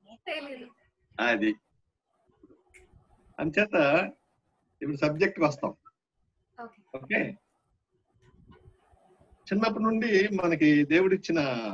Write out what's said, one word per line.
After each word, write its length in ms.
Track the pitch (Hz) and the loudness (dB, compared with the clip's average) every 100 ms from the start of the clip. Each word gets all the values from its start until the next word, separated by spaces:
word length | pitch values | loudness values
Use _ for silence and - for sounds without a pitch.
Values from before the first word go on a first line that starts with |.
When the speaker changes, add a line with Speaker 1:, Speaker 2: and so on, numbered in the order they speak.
| 208 226 - | _ -18 -12
Speaker 1:
తెలీదు. 420 | 311 285 254 247 _ _ _ _ - | -10 -10 -14 -18 _ _ _ _ -4
Speaker 2:
అది. 340 | 117 113 110 107 _ _ _ _ _ _ _ _ _ _ _ _ _ _ _ _ _ - | -2 0 0 -2 _ _ _ _ _ _ _ _ _ _ _ _ _ _ _ _ _ -8
అంచేత 340 | 151 160 214 190 143 160 202 - _ _ _ _ _ _ | -2 0 0 2 4 2 0 -8 _ _ _ _ _ _
ఇప్పుడు 140 | 139 143 | -8 -2
సబ్జెక్ట్కి 480 | 151 151 190 - | -2 0 -2 2
వస్తాం. 300 | 151 147 - - _ _ _ _ _ _ _ - | -2 -2 -8 -10 _ _ _ _ _ _ _ -20
Speaker 1:
ఓకే. 360 | 233 - _ 131 | -20 -20 _ -16
Speaker 2:
ఓకే? 380 | 131 208 233 196 _ _ _ _ _ _ _ _ _ _ - - - _ _ _ _ _ _ _ - | -4 -2 -2 -8 _ _ _ _ _ _ _ _ _ _ -20 -20 -20 _ _ _ _ _ _ _ -6
చిన్నప్పటి 320 | 202 226 220 | 0 0 0
నుండి 440 | 220 220 220 196 208 | 0 0 2 2 2
మనకి 560 | 190 175 165 151 147 | 0 0 2 4 4
దేవుడిచ్చిన 560 | 143 160 190 190 - 165 143 120 110 | 4 4 4 0 0 -2 0 -4 -6